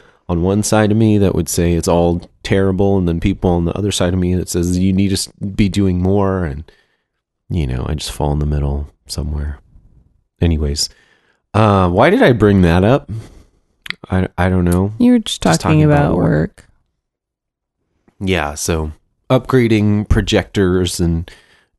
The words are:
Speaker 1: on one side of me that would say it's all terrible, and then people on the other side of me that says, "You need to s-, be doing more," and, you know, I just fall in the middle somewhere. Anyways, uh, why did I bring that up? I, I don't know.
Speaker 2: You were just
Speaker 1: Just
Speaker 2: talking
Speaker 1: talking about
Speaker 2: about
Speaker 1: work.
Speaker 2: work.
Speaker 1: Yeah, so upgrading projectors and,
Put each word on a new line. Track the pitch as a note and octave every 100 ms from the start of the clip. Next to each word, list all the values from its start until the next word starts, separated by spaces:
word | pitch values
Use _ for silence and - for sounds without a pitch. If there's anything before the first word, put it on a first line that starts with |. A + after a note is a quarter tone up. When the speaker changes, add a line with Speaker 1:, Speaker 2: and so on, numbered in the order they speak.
| _ _ -
Speaker 1:
on | F2
one | F2+ G#2
side | G#2 G#2+ G#2+
of | G#2+
me | A2 G#2
that | G2 -
would | D#2+
say | - E2+
it's | E2+ E2+
all | E2+ E2+ F2 - _ -
terrible, | F#2+ G2 F#2 G2 G2
and | F2
then | E2+
people | G2 F#2 F#2
on | F2 E2+
the | F2+
other | G2+
side | - F2+
of | F#2
me | F2+ F2+
that | -
says, | F2+ F2 F2+
"You | F#2+
need | F#2+ G2
to |
s-, | F#2+ - - G2+
be | F#2+ G2+
doing | G2+ F#2+ F2+
more," | F#2 G2+ G2 F#2+
and, | E2 C#2+ - _ _ _ _ _ _ _ -
you | F#2 C2+
know, | B1 C#2+
I |
just | D2+ -
fall | - D2
in | D2
the | D2
middle | D2 C#2+ C#2+ C#2+ _ -
somewhere. | - C#2+ D2 C#2+ C#2 _ - _ _ _ _ _ _
Anyways, | E2+ D#2 D2+ C#2+ - _ _ _ _ _ _
uh, | G#2 A2 G2 F2+
why | F2+ D3
did | A#3
I | G3+
bring | A#2 G#2 G2
that | F2 F2
up? | G2+ C#3 - A2 - - _ _ _ _ - - -
I, | F#2 F#2 -
I | F#2
don't | F#2
know. | F2 F2+ G2 A2
Speaker 2:
You | A#3+
were | B3
just | - -
Speaker 1:
Just | - -
Speaker 2:
talking | - D#3
Speaker 1:
talking |
about | D3+ D3 C#3+
Speaker 2:
about | -
Speaker 1:
work. | E3
Speaker 2:
work. | F3 F3 - _ _ _ _ _ _ _ _ _ _ _ _ _ _ _ -
Speaker 1:
Yeah, | G2 F2 D2
so | D2+ - D#2+ D#2 - _ _ -
upgrading | B2+ - C3 A#2 A2 G#2 G#2 G#2
projectors | A2+ F#2 G#2 - G#2 F#2 F#2 F2 -
and, | E2+ E2 E2+ - _ _ _